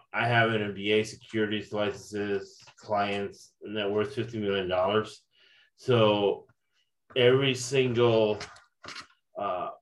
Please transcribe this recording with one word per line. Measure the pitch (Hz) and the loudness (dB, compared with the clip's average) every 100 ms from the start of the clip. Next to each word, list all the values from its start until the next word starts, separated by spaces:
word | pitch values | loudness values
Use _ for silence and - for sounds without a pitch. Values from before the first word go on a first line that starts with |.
| _ | _
I | 104 117 | -4 2
have | 120 113 | 4 4
an | 110 | 2
N | 101 | -4
B | 95 101 | -4 0
A | 107 | 2
securities | 110 - - 110 107 107 98 | 0 -8 -8 -4 -2 -4 -6
licenses, | 104 101 - - 104 101 98 95 - - - | -4 -4 -6 -10 -6 -4 -4 -6 -16 -20 -20
clients, | - 104 101 101 98 - - _ | -4 -2 -2 -4 -8 -12 -20 _
net | 101 107 101 | -12 -6 -2
worth | 104 104 | -2 -2
fifty | - 107 113 | -4 -8 -4
million | 101 98 90 | -2 -2 0
dollars. | 92 95 107 107 - _ _ _ _ _ _ | 0 2 0 -2 -10 _ _ _ _ _ _
So | - 117 107 104 98 - - _ _ _ _ _ _ - | 0 4 4 4 2 0 -8 _ _ _ _ _ _ 2
every | 123 131 139 120 | 4 6 2 -2
single, | - 135 127 117 120 110 107 104 - - _ _ - - - _ _ - | 0 0 2 4 4 4 2 0 -8 -18 _ _ -18 -18 -18 _ _ -8
uh, | 98 90 82 - | -6 -4 -8 -12